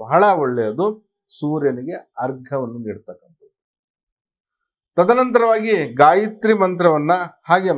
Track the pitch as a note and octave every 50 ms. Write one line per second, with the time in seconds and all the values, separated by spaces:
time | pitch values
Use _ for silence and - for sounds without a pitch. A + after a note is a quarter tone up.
0 | A2 A2+ C#3+ E3+ G3+ G#3 F#3+ E3 C#3+ B2+ B2 A#2+ A2+ G#2+ G#2+ C3+ F#3 G#3+ G#3+ G#3+
1 | _ _ _ _ _ _ _ - D3+ D3 D3+ D#3 C#3+ C#3 B2+ B2 C3 D3+ F#3 -
2 | - _ _ - B2 B2+ C3+ C3 B2+ - C#3+ C3+ B2+ A2+ A#2 A#2+ A2+ G#2+ G2 F2+
3 | _ - F2+ _ _ _ _ _ _ _ _ _ _ _ _ _ _ _ _ _
4 | _ _ _ _ _ _ _ _ _ _ _ _ _ _ _ _ _ _ - -
5 | F3+ F#3+ A#3+ B3 B3+ B3+ A#3 A#3+ A#3 A3+ A3+ A3 G#3+ A3+ G#3+ F3+ D3 B2 A#2 B2+
6 | D3 D3+ F3 G3 G#3+ G#3+ G#3+ - - G#3+ A3 G3+ F#3+ F#3 F3+ E3+ F3 F3 D#3 D3+
7 | D3 D#3 F3 F#3 F3 E3+ - _ _ - E3 F#3+ F#3 F#3+ E3